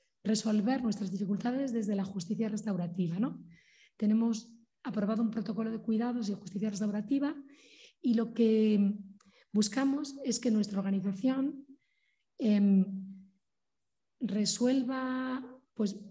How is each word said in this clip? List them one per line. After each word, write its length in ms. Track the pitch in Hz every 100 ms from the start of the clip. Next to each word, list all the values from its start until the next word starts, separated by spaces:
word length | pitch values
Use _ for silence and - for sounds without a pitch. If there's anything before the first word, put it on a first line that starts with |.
| _ _
resolver 600 | - 214 220 214 202 262
nuestras 280 | 247 - 196
dificultades 640 | 190 196 202 240 262 269
desde 240 | 226 208 196
la 80 |
justicia 440 | 190 196 170 196 220
restaurativa, 720 | 214 214 180 175 190 175 175
¿no? 260 | 262 - - - _ _ _ -
Tenemos 580 | 208 220 226 226 - - _ _
aprobado 400 | - - 202 220
un 80 | 233
protocolo 400 | 226 196 208 226
de 100 | 220
cuidados 480 | - 220 240 240 202
y 60 |
justicia 360 | 196 - 202 214
restaurativa 640 | 196 208 208 208 277 285 320 - - - - - _
y 140 | 269
lo 180 | 233 226
que 640 | - 226 220 220 208 202 208 - - _ _ _
buscamos 640 | 208 214 262 269 277 294 -
es 160 | 262 -
que 100 | 247
nuestra 280 | 214 208 196
organización, 880 | 190 196 196 190 254 262 277 277 - - _ _ _ _ _ -
em, 720 | 233 208 202 196 190 - - - - _ _ _ _ _ _ _ _ _
resuelva, 1200 | 247 202 208 - 247 269 247 262 254 254 262 254 254 - _
pues, 220 | - 202 - -